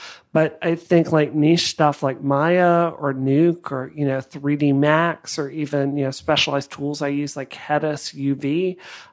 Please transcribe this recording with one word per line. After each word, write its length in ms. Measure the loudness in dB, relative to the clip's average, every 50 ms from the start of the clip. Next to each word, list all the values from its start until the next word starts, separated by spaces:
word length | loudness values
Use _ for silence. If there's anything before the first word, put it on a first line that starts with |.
| -20 -20 -20 -20 _ _
But 260 | 0 2 2 2 -2 -4
I 120 | -2 -2 -2
think, 380 | -2 0 4 4 4 4 4
like, 220 | 2 2 2 2 2
niche 320 | 2 4 4 4 4 2
stuff 360 | -2 0 2 2 2 2 0
like 200 | -4 -4 -4 -2
Maya 680 | -2 0 0 2 2 2 4 4 4 4 4 4 2 0
or 240 | -2 -4 -4 -4
Nuke 580 | -2 -2 0 2 4 4 4 2 0 -2 -8 -8
or, 220 | -8 -8 -8 -8 -6
you 120 | -2 -2
know, 160 | -2 -2 -2
three 340 | -6 _ -14 -6 -2 -2 0
D 160 | 2 2 2
Max 680 | 4 4 4 4 4 4 2 0 -2 -6 -10 -10 -8 -6
or 120 | -6 -6
even, 480 | -6 -6 -6 -2 -2 -2 0 0 -2 -2
you 60 | -2
know, 60 | -4
specialized 640 | -4 -6 -2 0 0 0 0 0 -2 -4 -4 -6
tools 300 | -10 -8 -6 -6 -4 -4
I 60 | -4 -4
use 280 | -2 -4 -4 -6 -8
like 160 | -10 -12 -12
Hedis 640 | -14 -14 -4 0 0 0 0 -2 -4 -4 -8 -12 -8
U 200 | -4 -2 -2 -2
V, 440 | -2 -2 -2 -2 0 0 -2 -4 -6 -14 -20 -20 -20 -20 -20